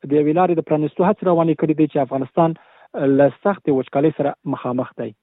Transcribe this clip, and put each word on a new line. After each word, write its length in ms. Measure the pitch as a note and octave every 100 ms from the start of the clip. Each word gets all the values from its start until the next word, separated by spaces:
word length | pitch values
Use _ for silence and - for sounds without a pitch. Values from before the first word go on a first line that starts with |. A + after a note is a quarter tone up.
د 80 | C#3 D3
یوې 140 | D3+ D#3+
لارې 140 | F#3 E3
د 120 | D3+
پرانیستو 400 | D#3 D3+ - F#3
هڅې 160 | G#3+ F#3
روانې 260 | E3+ E3 D3+
کړې 120 | D#3+ D3+
دي 60 | D3+
چې 180 | D3+ B2+
افغانستان 440 | C3+ C3+ - E3 E3 _ _ _ A#3 C#3 C#3
له 100 | C#3 -
سختې 300 | G3+ F#3+ - C3+
وچکالۍ 320 | B2+ C#3+ D#3 -
سره 180 | C#3+ - D#3+ C3
مخامخ 380 | B2+ B2 B2 -
دی. 100 | A#2 -